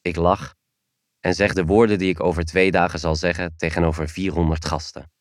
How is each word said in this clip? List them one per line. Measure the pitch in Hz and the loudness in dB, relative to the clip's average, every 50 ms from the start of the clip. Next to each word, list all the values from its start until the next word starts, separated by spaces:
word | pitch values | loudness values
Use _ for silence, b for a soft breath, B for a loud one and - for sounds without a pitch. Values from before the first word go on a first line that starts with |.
Ik | _ 90 85 | _ -6 -4
lach | 85 85 87 95 104 - - - _ _ _ _ _ _ _ _ _ _ _ _ _ | 0 2 2 2 2 -2 -14 -18 _ _ _ _ _ _ _ _ _ _ _ _ _
en | - 90 90 | -2 -2 0
zeg | 87 98 101 - | 2 2 0 2
de | 92 90 | 0 0
woorden | 80 98 110 117 110 104 95 | 4 4 4 6 4 4 2
die | 92 92 | 0 0
ik | 92 - | 0 0
over | - 90 85 82 85 | 0 -2 0 0 -4
twee | 80 - 92 92 95 | -2 2 2 2 4
dagen | 87 95 87 87 - 82 | 4 2 2 2 -2 -4
zal | - 82 80 | -2 -2 -2
zeggen | 78 85 87 85 - 90 87 82 | 0 0 -2 -2 -2 -6 -8 -6
tegenover | - - 82 80 87 85 82 80 80 80 78 | -6 -6 -4 0 0 0 0 0 -2 -6 -8
vierhonderd | 80 - 92 95 82 82 85 80 80 80 80 | -6 -6 -6 -4 -2 0 0 0 0 -2 -4
gasten. | - 82 76 - - - 71 71 - _ _ | -4 -6 -6 -8 -10 -16 -18 -20 -20 _ _